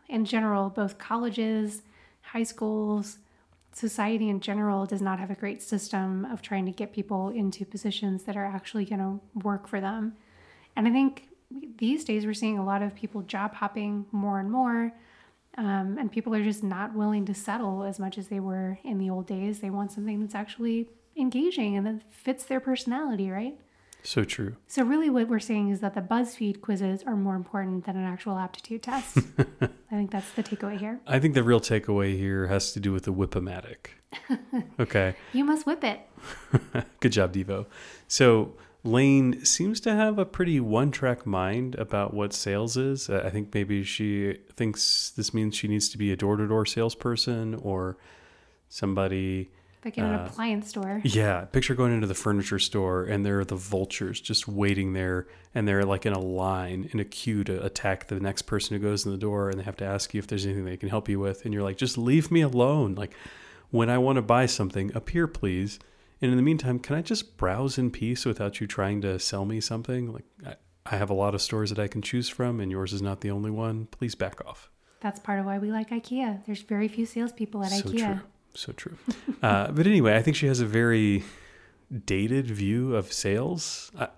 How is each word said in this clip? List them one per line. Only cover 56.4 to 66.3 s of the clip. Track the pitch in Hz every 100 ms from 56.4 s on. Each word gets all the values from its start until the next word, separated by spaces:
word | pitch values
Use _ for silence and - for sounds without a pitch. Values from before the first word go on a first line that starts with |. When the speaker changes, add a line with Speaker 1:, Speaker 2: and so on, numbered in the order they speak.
| 92 95 90 92 95
Speaker 2:
in | 110
a | 101
queue | - 120 107 101
to | 92 98
attack | - 101 92 -
the | 98
next | 98 95
person | - 104 - 104
who |
goes | 104 104 104
in |
the | 95
door, | 104 101 98
and | 95
they |
have | 95 95
to | 98
ask | 98 -
you | 104
if | 95
there's | 104 98
anything | 98 92
they | 90
can | 98
help | 107 107
you | 98
with. | 98 95 117
And |
you're | 104
like, | 98 98
"Just | 127 -
leave | 117 151 156
me | 170
alone. | 151 123 123 151 110 95
Like, | 101 - - - - - -
when | 117 117
I | 123
wanna | 127 135
buy | 107 120 127
something, | - 95 98 98 113
appear, | - 170 160
please. | - 101 92 104 - - _ _ _
And | 131